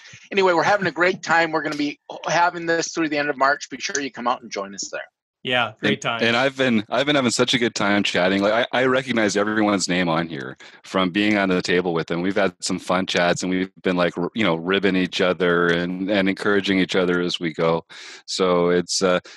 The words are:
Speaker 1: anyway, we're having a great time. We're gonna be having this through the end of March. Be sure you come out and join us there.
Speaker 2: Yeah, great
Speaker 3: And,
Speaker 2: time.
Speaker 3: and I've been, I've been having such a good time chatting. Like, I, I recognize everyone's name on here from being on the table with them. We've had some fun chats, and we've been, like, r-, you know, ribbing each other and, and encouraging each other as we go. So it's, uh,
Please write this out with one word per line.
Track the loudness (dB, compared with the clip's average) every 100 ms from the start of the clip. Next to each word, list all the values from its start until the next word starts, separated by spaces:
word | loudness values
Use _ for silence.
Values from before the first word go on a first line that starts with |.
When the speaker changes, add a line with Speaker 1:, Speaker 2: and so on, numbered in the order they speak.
| -20 -20 -4
Speaker 1:
anyway, | 2 4
we're | 4
having | 2 2 0
a |
great | 0 0 0
time. | 0 2 2
We're | 0
gonna | -2 -2
be | -4 -6 -14 -10 -2
having | 2 2 0 -2
this | -2 -2
through | -4 -2
the | -2
end | -2
of | 0
March. | 2 0 -4
Be | -10
sure | -6 -4
you | -6
come | -4 -2
out | -2
and | -4
join | -8 -8
us | -10 -10
there. | -10 -12 _ _ _
Speaker 2:
Yeah, | -2 0 -2 -2
great | -2
Speaker 3:
And, | -2
Speaker 2:
time. | -2 0
Speaker 3:
and | 2 2
I've | 0 0
been, | 0 0 0
I've | 0 2
been | 2
having | 2
such | 2 2
a | 2
good | 0
time | 0 0 2
chatting. | 0 2 2 2
Like, | 2 2 0
I, | 0
I |
recognize | 2 0 0 0 2 2
everyone's | 0 2 2 2 0
name | 0 0
on | -2 -4
here | -8 -12 -14 -20 -20
from | -6 -2 0
being | 0 0 2
on | 2
the | 0
table | 0 0 0
with | -2 -2
them. | -4
We've | -2 0
had | -2 -2
some | -6 -6
fun | -2 -2 0
chats, | 0 0 0
and | -2
we've | -2 -4 -4
been, | -2 0
like, | 0 0
r-, | -4
you | -2
know, | 0 0
ribbing | 0 0 2 2
each | 0 0
other | 0 2 2 2 2
and, | 2 -2 -4 -2
and | 0 0
encouraging | 0 0 0 2 2
each | 2
other | 2 2 0
as | 0 -2
we | -4
go. | -2 0 0 -4 -16 -20 -18 -8
So | -2 2 2 2
it's, | 2 0 0
uh, | 2 0 -2